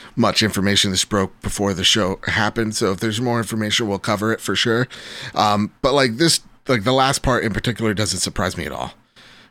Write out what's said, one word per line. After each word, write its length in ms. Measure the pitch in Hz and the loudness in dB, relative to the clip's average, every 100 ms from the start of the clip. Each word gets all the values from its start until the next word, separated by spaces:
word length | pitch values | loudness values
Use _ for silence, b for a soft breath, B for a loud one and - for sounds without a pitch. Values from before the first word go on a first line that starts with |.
| B - | B 2
much 260 | 107 - | 2 4
information. 480 | 107 101 98 101 101 | 2 2 2 2 2
This 140 | 92 | 0
broke 360 | - 104 95 - | 0 0 0 -4
before 320 | 101 - 101 | -6 -2 0
the 120 | 90 | 0
show 340 | 92 107 95 - - | 2 2 0 -2 -4
happened, 480 | 107 107 117 110 | 0 0 0 -2
so 180 | 107 104 | 0 0
if 80 | 95 | 0
there's 200 | 113 107 | -2 -2
more 180 | 123 117 | -2 -2
information, 480 | 107 110 107 - 110 | -2 -4 -2 -2 0
we'll 100 | 98 | -2
cover 320 | - 101 107 | -2 0 0
it 80 | 110 | -2
for 160 | - 95 | -2 -2
sure. 320 | - - 127 B B B B | 0 0 -2 B B B B
Um, 380 | - 104 104 104 - | 2 2 2 0 -2
but, 100 | 131 | 0
like, 220 | 139 131 113 | 4 2 2
this, 240 | 165 - - - - | 2 2 -4 -10 -2
like, 140 | 123 | 0
the 80 | 107 | 2
last 300 | 131 135 135 | 2 2 2
part 220 | 135 120 | 0 0
in 80 | 107 | 0
particular 420 | 92 127 104 110 | -2 -4 -2 0
doesn't 260 | 98 101 90 | 0 -2 -2
surprise 360 | 95 - 92 87 | -4 -2 -4 -4
me 100 | 73 | -6
at 60 | |
all. 200 | 62 62 - _ B B B B | -6 -8 -12 _ B B B B